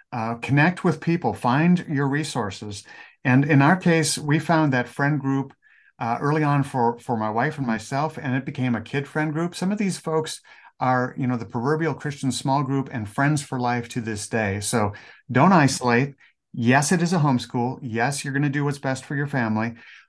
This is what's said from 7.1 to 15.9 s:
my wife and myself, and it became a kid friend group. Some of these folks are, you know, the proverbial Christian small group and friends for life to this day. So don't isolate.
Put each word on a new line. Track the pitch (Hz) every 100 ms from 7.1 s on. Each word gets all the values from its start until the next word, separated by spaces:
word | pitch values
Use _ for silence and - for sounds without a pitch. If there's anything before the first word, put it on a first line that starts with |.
| 117
my | 107
wife | 110 143 147
and | 127
myself, | 113 - 139 156 156
and | 131
it | 127
became | 135 139 127
a | 117
kid | 104 139 139
friend | - 156
group. | 151 170
Some | - 185
of | 208
these | 202 170
folks | - 160 156 - - - - -
are, | 131 127 123 -
you | 127
know, | 123
the | 107
proverbial | 123 120 156 160
Christian | 135 147 143 135
small | 120 - 135
group | 139 135 135
and | 123 104
friends | - 143 151
for | 143 131
life | 123 120 117
to | 135
this | 113 107 -
day. | 117 104 98
So | 101 120 104 - - - -
don't | 127 165
isolate. | 190 139 - 123